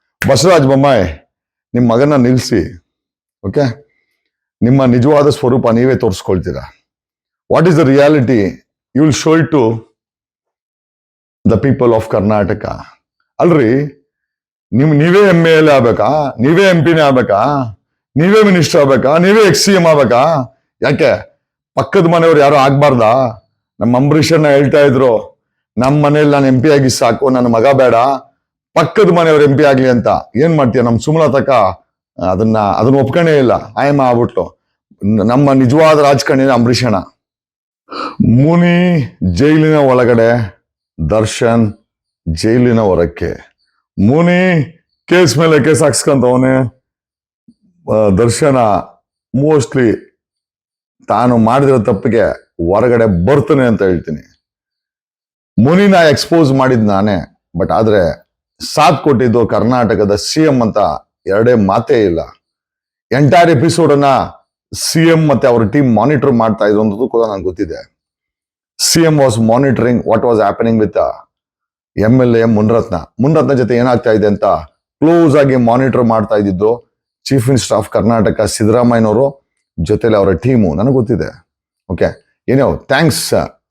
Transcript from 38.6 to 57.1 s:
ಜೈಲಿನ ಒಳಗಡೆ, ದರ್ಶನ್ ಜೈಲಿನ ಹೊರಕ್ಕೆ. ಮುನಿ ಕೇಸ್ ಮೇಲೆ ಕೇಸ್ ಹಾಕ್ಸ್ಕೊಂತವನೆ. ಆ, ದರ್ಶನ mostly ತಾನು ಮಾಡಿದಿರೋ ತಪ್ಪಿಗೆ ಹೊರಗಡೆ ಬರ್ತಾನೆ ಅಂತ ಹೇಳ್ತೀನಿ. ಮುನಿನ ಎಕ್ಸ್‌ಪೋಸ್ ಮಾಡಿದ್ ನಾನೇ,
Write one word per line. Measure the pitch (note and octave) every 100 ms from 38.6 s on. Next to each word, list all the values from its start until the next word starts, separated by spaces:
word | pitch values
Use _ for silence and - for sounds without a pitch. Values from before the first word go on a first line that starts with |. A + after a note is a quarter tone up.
| F3 F3 F3+ E3+ A#2+ - F#2
ಜೈಲಿನ | F2 C#3+ D#3 D#3 D#3
ಒಳಗಡೆ, | C3+ B2+ A#2+ A#2+ A2+ A#2+ G#2 - _ _ _ - D#2
ದರ್ಶನ್ | G#2+ A2 - A#2 A#2 A2 - _ _ _ _ -
ಜೈಲಿನ | D#2+ G#2+ B2 B2 A2+
ಹೊರಕ್ಕೆ. | G#2+ F2 E2+ - E2 - - _ _ _ _ -
ಮುನಿ | G2+ D3 F3 F3+ F#3 E3+ B2 - _ _ -
ಕೇಸ್ | F3 E3+ B2
ಮೇಲೆ | D#3+ D3+
ಕೇಸ್ | C#3 C#3
ಹಾಕ್ಸ್ಕೊಂತವನೆ. | B2 A#2 - C#3 B2 B2+ C3 C3 B2 - _ _ _ _ _ _ _ _ _ _ -
ಆ, | G#2+ G#2+
ದರ್ಶನ | F#2 A#2+ - D3+ C3 A2+ F#2+ - _ _ _ _ B2+
mostly | D3 D#3 - C3+ A#2 - - _ _ _ _ _ _ _ _ _ -
ತಾನು | G#2+ B2 A#2+
ಮಾಡಿದಿರೋ | A2 C3 C#3 C3
ತಪ್ಪಿಗೆ | G#2+ G2+ B2+ A2 F2+ -
ಹೊರಗಡೆ | _ - E2+ G2+ B2 A#2 A2+ F2 F2+
ಬರ್ತಾನೆ | D3 - D3 B2+
ಅಂತ | G2+
ಹೇಳ್ತೀನಿ. | F#2+ F2 - D2+ - _ _ _ _ _ _ _ _ _ _ _ _ -
ಮುನಿನ | B2 F3+ G3+
ಎಕ್ಸ್‌ಪೋಸ್ | F#3+ D#3+ C#3 - E3+ C#3+
ಮಾಡಿದ್ | C3+ C3 B2
ನಾನೇ, | G#2+ G2 G#2